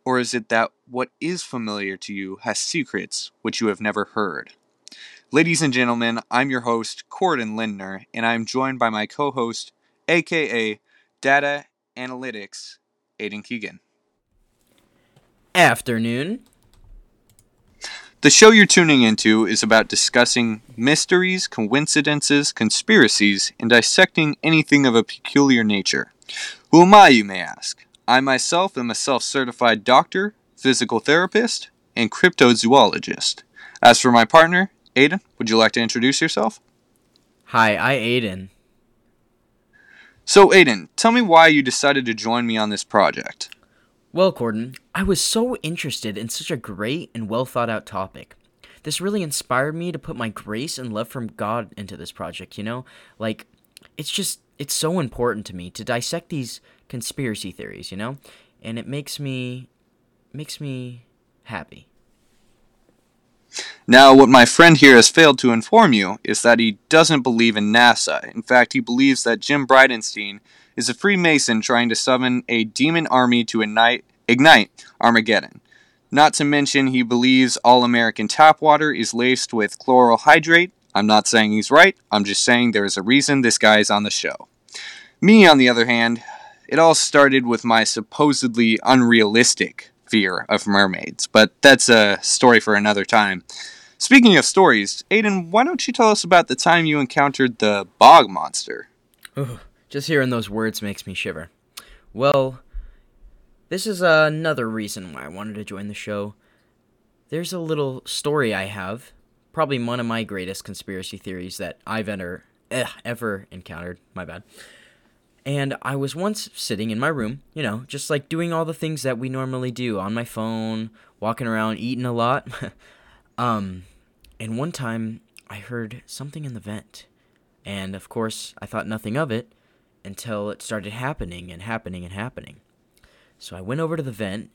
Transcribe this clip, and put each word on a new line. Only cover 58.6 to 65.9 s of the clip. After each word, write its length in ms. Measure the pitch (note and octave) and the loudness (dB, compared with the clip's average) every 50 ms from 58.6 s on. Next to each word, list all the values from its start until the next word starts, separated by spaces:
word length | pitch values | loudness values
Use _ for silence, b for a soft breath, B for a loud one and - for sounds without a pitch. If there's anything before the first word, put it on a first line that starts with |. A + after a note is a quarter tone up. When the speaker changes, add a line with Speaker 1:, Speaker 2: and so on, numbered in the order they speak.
Speaker 2:
And 200 | _ A2 A2+ A#2 | _ -12 -12 -12
it 80 | - - | -12 -10
makes 320 | C3+ D3 C#3+ - - - | -12 -12 -12 -12 -14 -12
me, 480 | D3 C#3 C3 B2+ B2+ B2 B2 B2+ B2+ _ _ _ _ _ _ _ _ _ _ _ _ _ _ | -10 -10 -10 -10 -10 -10 -12 -14 -16 _ _ _ _ _ _ _ _ _ _ _ _ _ _
makes 280 | C#3 D#3 - - - | -18 -16 -16 -14 -14
me 460 | D3+ C#3+ C3 B2+ B2+ B2 B2 A#2+ A#2+ _ _ _ _ _ _ _ _ | -12 -12 -10 -12 -12 -14 -16 -20 _ _ _ _ _ _ _ _ _
happy. 420 | - A2+ F#2 D2 _ - - _ _ _ _ _ _ _ _ _ _ _ _ _ _ _ _ _ _ _ _ _ _ _ _ _ _ _ _ _ _ _ _ _ _ B B B B B B B | -14 -14 -14 -14 _ -20 -20 _ _ _ _ _ _ _ _ _ _ _ _ _ _ _ _ _ _ _ _ _ _ _ _ _ _ _ _ _ _ _ _ _ _ B B B B B B B
Speaker 1:
Now, 260 | - A#2+ B2+ C#3 C3+ C3+ | 6 8 10 10 12 12
what 160 | C3+ C3+ A#2 | 10 10 10
my 160 | C3+ B2+ A#2+ | 10 8 8
friend 320 | A#2+ - - E3+ E3+ D#3+ | 8 6 8 8 8 8
here 200 | C3+ D3 C#3 C3 | 10 10 10 10
has 120 | A#2+ A2 - | 10 8 6
failed 300 | - - E3 D3+ C#3 - | 6 6 6 6 6 4
to 140 | - B2+ A#2 | 2 0 0
inform 400 | A2+ A2 - - A3+ A3+ F3 | 0 -2 2 4 6 6 6